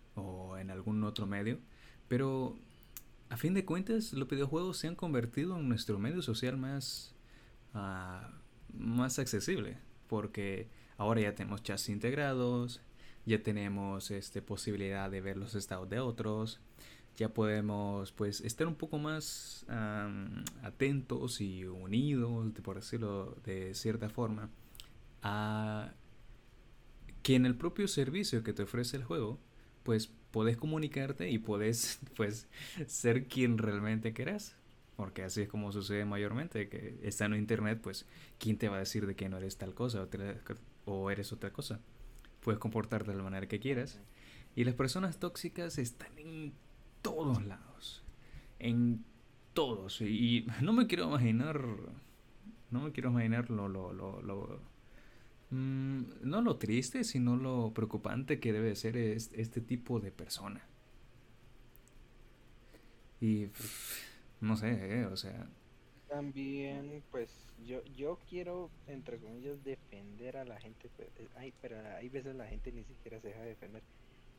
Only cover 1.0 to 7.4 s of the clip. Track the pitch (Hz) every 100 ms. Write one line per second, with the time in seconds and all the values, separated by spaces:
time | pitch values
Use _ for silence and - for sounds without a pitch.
1 | 107 104 98 101 104 127 - - - -
2 | - 123 135 131 127 - - - - -
3 | - - - 117 156 190 185 170 196 226
4 | 220 135 135 139 139 156 185 - 160 170
5 | 175 135 117 139 170 180 139 110 - 101
6 | 113 180 143 110 127 135 131 139 135 -
7 | - - - -